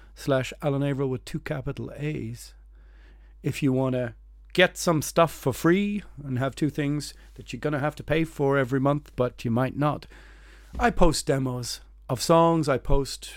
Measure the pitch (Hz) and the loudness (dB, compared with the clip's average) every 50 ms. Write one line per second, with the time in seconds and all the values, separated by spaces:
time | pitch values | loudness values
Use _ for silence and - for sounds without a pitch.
0 | - - - - - 143 135 131 127 - - - - 147 139 139 143 143 139 131 | -20 -20 -18 -8 -2 0 0 0 0 -2 -6 -6 -2 -2 0 0 0 0 0 -2
1 | 139 131 131 120 - - - 151 - - 156 143 123 139 135 117 113 - - 113 | -2 -2 -4 -6 -8 -8 -10 -8 -6 -6 -8 -6 -6 -8 -8 -8 -8 -10 -10 -8
2 | 147 151 151 131 113 110 120 117 - - - - - - - - - - - - | -8 -6 -6 -6 -6 -8 -10 -12 -14 -18 -20 -20 -20 -20 -20 -20 -20 -20 -20 -20
3 | - - - - - - - - - 147 - - 151 131 127 131 135 131 127 123 | -20 -20 -20 -20 -20 -20 -16 -8 -6 -6 -4 0 0 0 2 2 0 0 0 -2
4 | 123 113 107 - - - - - - - - - 180 175 - - - 180 165 151 | -4 -4 -8 -12 -20 -20 -20 -20 -20 -4 4 4 4 4 4 0 0 0 2 2
5 | - - - 170 170 147 - - - 135 117 - - 160 175 196 208 202 208 208 | 0 0 2 4 4 4 2 -2 -4 -4 -2 0 2 2 4 2 2 -2 -4 -6
6 | - - - - 143 139 131 120 135 135 - - 160 143 139 - 143 143 147 147 | -8 -10 -14 -12 -8 -6 -4 -2 -2 -2 -2 -2 -2 -2 -2 -2 -2 -2 -2 -4
7 | 147 - - - - - - - 104 - - 123 - 151 151 135 135 151 - - | -4 -8 -12 -16 -20 -20 -20 -20 -16 -12 -10 -6 -4 -4 -2 -2 -2 -2 -4 -4
8 | - - 151 160 160 156 - - 143 135 139 139 135 120 135 135 131 139 143 147 | -4 -2 0 0 0 -2 -2 0 2 2 4 2 2 2 0 0 2 2 0 0
9 | - - - - 123 123 - - - 120 113 120 131 127 - - 143 151 139 - | -2 -6 -2 -2 -2 -2 -2 -4 -4 -2 0 0 0 0 0 0 -2 0 -2 -2
10 | - - - - - - - - - - - - - - - - 240 233 - - | -8 -14 -20 -20 -20 -20 -20 -20 -20 -20 -20 -20 -20 -14 -4 0 0 2 4 6
11 | 190 165 151 - - - 139 135 131 127 123 123 120 - - - - - - - | 6 6 6 4 0 0 0 0 0 -2 -4 -6 -8 -8 -10 -12 -14 -18 -20 -16
12 | - - 135 120 - - 165 165 165 165 165 165 151 151 135 120 - - 143 143 | -8 -6 -6 -2 2 4 6 6 6 6 4 2 2 2 0 0 2 4 4 4
13 | 139 - - - - - - | 2 2 -6 -12 -14 -16 -16